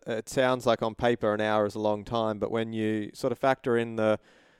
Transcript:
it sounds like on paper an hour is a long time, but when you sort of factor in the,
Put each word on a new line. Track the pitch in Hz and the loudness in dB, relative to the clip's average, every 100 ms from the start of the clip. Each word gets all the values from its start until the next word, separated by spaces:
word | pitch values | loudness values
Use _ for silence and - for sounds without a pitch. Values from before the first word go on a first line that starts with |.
| - | -4
it | 110 - | -8 -4
sounds | 139 127 127 120 | 0 2 2 2
like | 110 | 2
on | 113 | 0
paper | 107 120 120 110 | 0 0 2 0
an | 107 | 0
hour | 107 107 104 | 2 2 0
is | |
a | 107 | 0
long | 107 104 | -2 -2
time, | 101 117 110 104 | -2 -2 -2 -2
but | 104 | -2
when | 113 113 | -2 -4
you | 110 107 110 104 | -2 -2 -2 -4
sort | - 131 | -6 -6
of | 117 | 0
factor | 135 131 127 117 | 0 0 0 0
in | 117 113 | 0 0
the, | 110 107 _ _ _ | 2 0 _ _ _